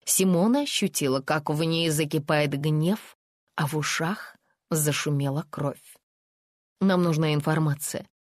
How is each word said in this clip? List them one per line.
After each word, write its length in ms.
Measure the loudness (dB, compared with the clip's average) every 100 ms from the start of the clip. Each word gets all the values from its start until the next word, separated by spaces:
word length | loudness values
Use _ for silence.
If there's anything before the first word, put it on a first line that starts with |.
| -2
Симона 560 | 2 4 4 4 2
ощутила, 600 | 0 -2 -2 0 0 0
как 300 | 0 -2 -2
в 120 | -2 0
ней 260 | 0 0
закипает 600 | 0 0 -2 0 0 2 0
гнев, 580 | 0 0 2 -2 -6 -20 _ _ _ -4
а 100 | -2
в 100 | -2
ушах 600 | -4 -4 -4 -6 -10 -20 _ _ _
зашумела 760 | -2 0 0 -2 -2 -2 -4 -6
кровь. 460 | -6 -6 -6 -14 -20 _ _ _ _ _ _ _ _
«Нам 220 | 2 4
нужна 320 | 4 2 2 2
информация. 720 | 2 2 2 0 -4 -8 -10 _ _